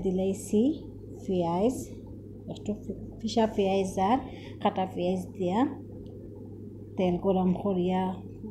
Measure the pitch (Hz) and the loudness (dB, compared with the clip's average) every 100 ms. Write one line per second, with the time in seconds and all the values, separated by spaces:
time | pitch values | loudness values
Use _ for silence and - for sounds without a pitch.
0 | 185 185 190 190 - 208 254 320 - - | 2 2 2 0 2 4 4 2 -4 -12
1 | - - - 185 170 175 220 254 - - | -12 -10 -2 0 2 4 2 2 -4 -10
2 | - - - - - - - 208 - 190 | -12 -14 -14 -12 -10 -8 -6 -6 -6 -8
3 | - - 220 233 220 214 196 196 190 190 | -10 -8 -2 4 4 4 4 4 2 2
4 | 190 262 - - - - 208 202 185 - | 4 4 0 -10 -12 -2 0 2 -2 0
5 | 175 185 185 - 175 196 285 - - - | 0 0 -2 -2 2 4 2 0 -10 -12
6 | - - - - - - - - - - | -12 -12 -14 -14 -14 -12 -14 -14 -8 0
7 | 185 175 196 185 185 180 202 185 180 185 | 2 2 4 4 4 2 2 2 2 2
8 | 190 185 - - 214 | 0 -4 -8 -10 -6